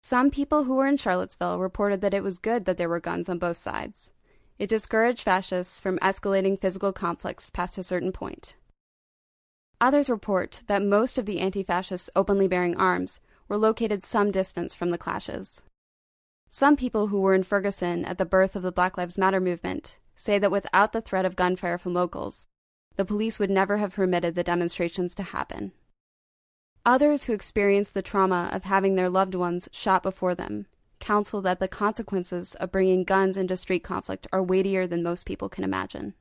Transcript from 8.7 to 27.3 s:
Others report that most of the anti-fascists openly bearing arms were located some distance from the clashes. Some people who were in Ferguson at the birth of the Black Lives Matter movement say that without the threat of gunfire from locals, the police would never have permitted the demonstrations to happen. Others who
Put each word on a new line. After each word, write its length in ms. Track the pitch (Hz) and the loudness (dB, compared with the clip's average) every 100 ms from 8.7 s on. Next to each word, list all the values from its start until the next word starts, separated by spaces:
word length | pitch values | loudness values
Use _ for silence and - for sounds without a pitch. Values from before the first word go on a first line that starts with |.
| _ _ _ _ _ _ _ _ _ _ _ | _ _ _ _ _ _ _ _ _ _ _
Others 280 | 247 294 277 | 4 4 2
report 520 | 220 - 190 - - - | -2 0 -2 -2 -10 -2
that 140 | 202 | 0
most 360 | 202 202 254 - | 4 2 2 -2
of 80 | 202 | -4
the 160 | 185 | -2
anti-fascists 680 | 185 196 185 180 190 180 - - | -2 -4 -2 -4 -4 -10 -2 0
openly 320 | 202 196 190 | 2 2 2
bearing 300 | 180 180 175 | 2 0 2
arms 420 | 185 180 180 - _ _ _ | 2 2 -4 -10 _ _ _
were 80 | 208 | 2
located 480 | 220 220 226 202 - | 2 2 -2 -2 -2
some 260 | 220 202 | 0 2
distance 420 | 196 190 - 175 | 0 -2 -4 -8
from 160 | - 175 | -4 -2
the 80 | 170 | -2
clashes. 680 | - - - - 196 - _ _ _ _ _ _ _ _ _ | -4 -8 -8 -10 -12 -18 _ _ _ _ _ _ _ _ _
Some 300 | - 277 294 | 2 4 6
people 300 | 254 220 208 | 2 0 0
who 120 | 202 | 2
were 160 | 190 190 | 4 4
in 80 | |
Ferguson 640 | 185 202 196 196 175 175 - | 2 0 0 -2 -4 -4 -6
at 120 | 185 | -4
the 80 | 180 | 2
birth 300 | 190 190 196 | 4 2 0
of 80 | |
the 80 | 180 | -4
Black 260 | 180 180 - | 0 0 0
Lives 200 | 175 180 | -6 2
Matter 240 | 190 190 | 2 4
movement 560 | 185 170 180 185 - - _ _ | 0 -2 -6 -8 -10 -20 _ _
say 240 | - 202 | 0 2
that 100 | 196 | 4
without 440 | 196 - 185 214 | 0 2 4 4
the 80 | 226 | 0
threat 240 | - 190 185 | -2 0 0
of 100 | 185 | 2
gunfire 420 | 180 185 175 175 | 0 2 -2 -4
from 160 | 185 | -2
locals, 540 | 175 175 - - - - _ _ _ _ - | 0 -2 -2 -8 -10 -20 _ _ _ _ -4
the 80 | |
police 340 | 190 208 220 - | -2 0 -2 -2
would 120 | 196 | 2
never 260 | 190 190 208 | 2 2 0
have 180 | 202 | -2
permitted 400 | - 185 180 170 | 0 2 2 0
the 120 | 175 175 | -2 -2
demonstrations 680 | 175 170 - 170 - 180 - | 0 -2 -2 -4 -2 -4 -4
to 80 | |
happen. 500 | 180 - - - 196 _ _ _ _ _ _ _ _ _ _ _ 233 | -8 -6 -8 -8 -12 _ _ _ _ _ _ _ _ _ _ _ 2
Others 400 | 254 294 294 | 6 6 4
who 80 | - | 0